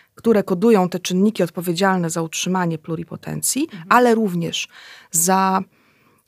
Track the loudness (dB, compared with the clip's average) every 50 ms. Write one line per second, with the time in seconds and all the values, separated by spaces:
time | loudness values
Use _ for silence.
0 | _ _ _ -2 0 2 2 2 0 0 -2 2 4 4 4 4 4 0 -2 -6
1 | -6 -2 0 2 2 2 2 0 -2 -2 -4 -6 -6 -4 -2 0 0 0 2 0
2 | -2 -2 -4 -6 -6 -6 -6 -6 -4 -2 -2 -2 -2 -2 -4 -6 -8 -8 -8 -8
3 | -10 -12 -16 -14 -12 -10 -8 -6 -4 -4 -2 -4 -4 -6 -8 -8 0 2 4 6
4 | 6 6 4 2 2 0 -2 -2 -4 -4 -6 -8 -10 -10 -14 -20 -20 -20 -20 -20
5 | -14 _ -4 -2 0 2 2 2 2 0 0 -2 -2 -6 _ _ _ _ _ _
6 | _ _ _ _ _